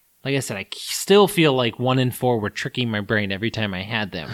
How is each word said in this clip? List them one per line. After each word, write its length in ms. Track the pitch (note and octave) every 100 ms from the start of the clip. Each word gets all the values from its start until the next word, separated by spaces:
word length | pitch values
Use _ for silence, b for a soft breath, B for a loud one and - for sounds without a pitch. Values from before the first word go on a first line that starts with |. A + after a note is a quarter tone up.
| _ _
like 100 | C3+
I 60 | C#3
said, 160 | - G#2
I 80 |
k-, 140 | G2 -
still 480 | - - - G3 G3
feel 240 | F3 D#3
like 240 | C3 A#2 A2
one 220 | B2 C3
and 120 | B2+
four 260 | - B2+ A#2
were 100 | G#2
tricking 400 | - C#3 - A#2+
my 100 | G#2+
brain 300 | G2 A2 G2+
every 220 | F#2+ A2
time 200 | A2 G#2+
I 100 | F#2
had 260 | G2 A#2 G2+
them. 180 | F2+ C#2+